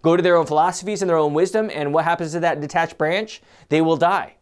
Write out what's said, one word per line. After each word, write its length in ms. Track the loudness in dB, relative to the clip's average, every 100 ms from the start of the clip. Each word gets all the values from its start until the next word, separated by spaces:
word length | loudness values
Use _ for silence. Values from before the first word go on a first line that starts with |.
Go 140 | 2 2
to 60 |
their 140 | 4 2
own 80 |
philosophies 560 | 2 2 0 -2 -6 -4
and 80 | 0
their 80 | 2
own 160 | 2
wisdom, 380 | 0 0 0 -4
and 220 | -4 -2
what 100 | 0
happens 280 | 0 -2 -4
to 80 | -2
that 200 | -2 -2
detached 380 | -4 -2 -4 -2
branch? 420 | -2 -2 -6 -12 _ -20 -2
They 100 | 0
will 160 | 2 2
die. 380 | 2 0 -4 -14